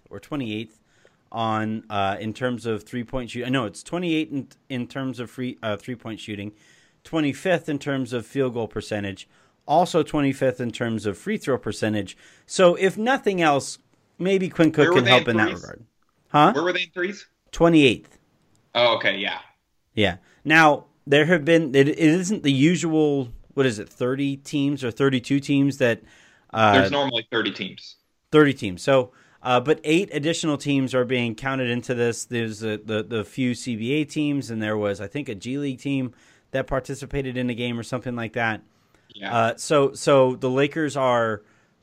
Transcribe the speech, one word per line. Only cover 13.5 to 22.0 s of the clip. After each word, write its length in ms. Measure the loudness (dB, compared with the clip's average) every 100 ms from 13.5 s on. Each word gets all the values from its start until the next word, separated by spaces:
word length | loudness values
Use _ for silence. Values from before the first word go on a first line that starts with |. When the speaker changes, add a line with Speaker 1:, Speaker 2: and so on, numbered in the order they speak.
| 2 -2 -12 _ _ _ -6
Speaker 1:
maybe 300 | -2 0 0
Quinn 240 | 2 2
Cook 60 | 4
Speaker 2:
Where 60 | 4
were 40 | 4
Speaker 1:
can 80 |
Speaker 2:
they 60 | 6
Speaker 1:
help 140 | 4
Speaker 2:
in 60 | 4
Speaker 1:
in 40 | 2
that 120 | 0
Speaker 2:
threes? 100 | -2
Speaker 1:
regard. 240 | -12 -18 -20 _ _ _ _
Huh? 240 | 4 6
Speaker 2:
Where 100 | 4
were 80 | 0
they 120 | -2
in 60 | -6
threes? 320 | -4 -6 -6 -18 _ _
Speaker 1:
Twenty-eighth. 640 | 2 6 8 6 4 -4 _ _ _ _ _ _
Speaker 2:
Oh, 220 | 2 2 2
okay, 220 | 0 -2
yeah. 220 | -4 -8 -12 _ _ _ _
Speaker 1:
Yeah. 240 | 0 0 0 _ _
Now, 440 | 2 6 6 4 -2 _ 2
there 180 | 4 4
have 180 | 2
been, 280 | 4 4 4
it, 140 | 4 4
it 100 |
isn't 440 | 4